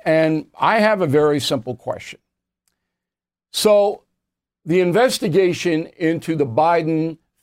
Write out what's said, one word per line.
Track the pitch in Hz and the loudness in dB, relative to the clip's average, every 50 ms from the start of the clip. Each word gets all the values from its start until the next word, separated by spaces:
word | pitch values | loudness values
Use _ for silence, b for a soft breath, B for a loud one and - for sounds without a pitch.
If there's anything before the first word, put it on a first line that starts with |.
| - | -2
and | 175 160 160 160 156 160 156 - _ _ - | 0 2 2 2 2 0 -2 -6 _ _ -2
I | - 156 214 226 | 0 0 2 2
have | 208 220 214 190 | 2 2 2 0
a | 180 | 0
very | 143 127 151 151 151 147 143 | 2 2 2 4 2 2 0
simple | - - 151 123 107 127 123 | -2 -4 -4 -6 -6 -8 -12
question. | - - - - - - - - - _ _ _ _ _ _ _ _ _ _ _ _ _ _ _ _ _ _ _ _ _ _ _ _ _ _ | -10 -10 -10 -10 -10 -12 -18 -20 -20 _ _ _ _ _ _ _ _ _ _ _ _ _ _ _ _ _ _ _ _ _ _ _ _ _ _
So, | - - - 214 208 208 202 208 - - _ _ _ _ _ _ _ _ _ _ _ _ - | -6 0 2 4 4 4 4 2 -2 -6 _ _ _ _ _ _ _ _ _ _ _ _ -6
the | 151 170 185 | -2 0 0
investigation | 185 180 160 208 247 262 - - 254 196 147 196 190 180 170 - - 175 160 156 165 - - | 2 2 2 2 2 2 0 -2 -4 -2 0 2 2 0 0 -2 -2 -2 -2 -2 -4 -6 -8
into | - 170 160 170 160 - - 165 | -4 -2 -2 -2 -2 -4 -4 -2
the | 156 139 | -2 -2
Biden | 127 113 156 156 165 170 165 165 156 165 156 160 165 156 - _ _ _ _ | -2 0 0 2 2 2 0 0 0 -2 -2 -2 -4 -6 -10 _ _ _ _